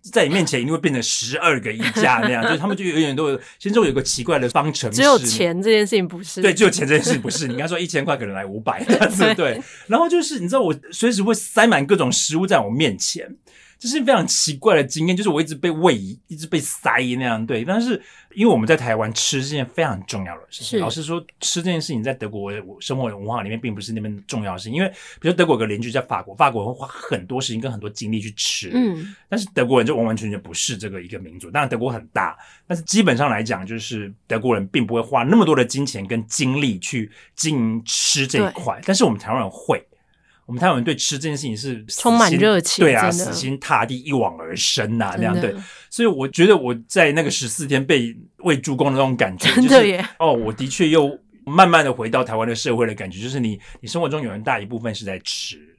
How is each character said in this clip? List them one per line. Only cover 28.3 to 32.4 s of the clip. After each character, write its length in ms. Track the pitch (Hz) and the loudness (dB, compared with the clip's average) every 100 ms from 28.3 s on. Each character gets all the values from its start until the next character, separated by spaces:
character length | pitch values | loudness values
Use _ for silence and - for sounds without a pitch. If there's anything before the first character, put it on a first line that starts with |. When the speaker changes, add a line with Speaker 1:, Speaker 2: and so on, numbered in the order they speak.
Speaker 1:
吃， 380 | 107 - - - | -6 -4 -4 -4
Speaker 2:
嗯。 400 | 247 240 165 185 202 _ | 0 0 -2 -10 -16 _
Speaker 1:
但 100 | 220 | -6
是 80 | 196 | -4
德 100 | - | -2
国 140 | 123 127 | 2 2
人 80 | 117 | 2
就 100 | 139 | 0
完 80 | |
完 120 | 113 110 | 0 -2
全 140 | 110 | -4
全 100 | 101 | -8
不 120 | 90 | -8
是 240 | 85 - 113 | -6 -6 -6
这 140 | 104 | -10
个 100 | 95 | -12
一 60 | 90 | -12
个 100 | 98 | -14
民 200 | 90 90 | -14 -16
族。 120 | 90 | -8
当 100 | 107 | -4
然 60 | 139 | -4
德 100 | 117 | -2
国 120 | 123 | -4
很 140 | 117 - | -6 -6
大， 280 | - 90 78 | -4 -4 -6